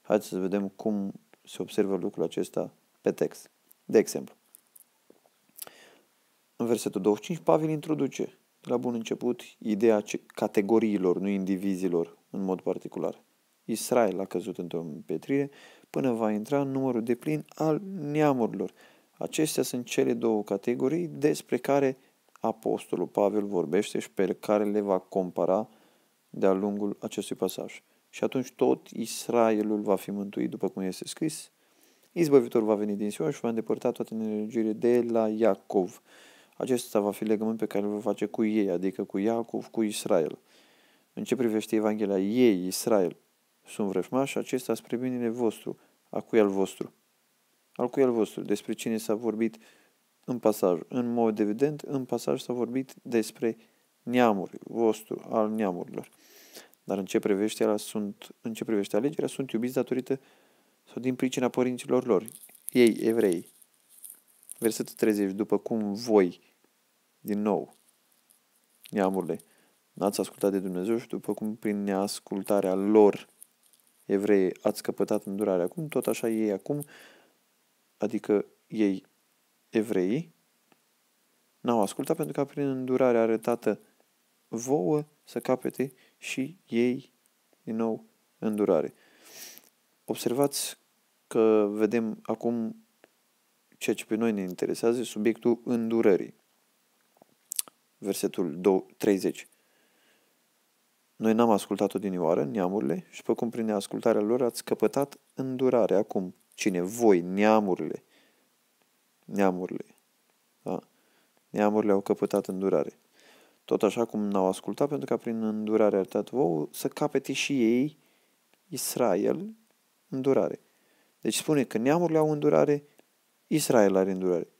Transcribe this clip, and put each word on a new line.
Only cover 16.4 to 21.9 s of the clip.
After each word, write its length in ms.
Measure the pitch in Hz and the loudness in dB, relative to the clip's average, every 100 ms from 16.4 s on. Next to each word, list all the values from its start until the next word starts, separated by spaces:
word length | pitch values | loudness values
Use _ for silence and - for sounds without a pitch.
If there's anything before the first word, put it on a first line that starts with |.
| 107 143 | 0 -2
în 100 | 139 | 0
numărul 320 | 135 131 120 | -2 0 -2
deplin 420 | 117 120 - 156 - | -2 -2 -2 -4 -6
al 320 | - 156 151 196 190 | -4 0 0 -4 -8
neamurilor. 760 | 147 147 151 131 110 101 98 _ - _ _ _ | -4 2 2 4 0 -2 -8 _ -20 _ _ _
Acestea 460 | 165 - 156 - | -6 -2 0 0
sunt 220 | 131 123 123 | -2 -4 -4
cele 280 | - 135 | 0 0
două 300 | 117 120 107 | 0 0 0
categorii 640 | 104 98 - 127 131 165 170 | -2 -4 -2 -2 0 -2 -4
despre 500 | 143 147 147 - 123 | 0 0 0 -4 -4
care 400 | - 139 135 | 2 2 2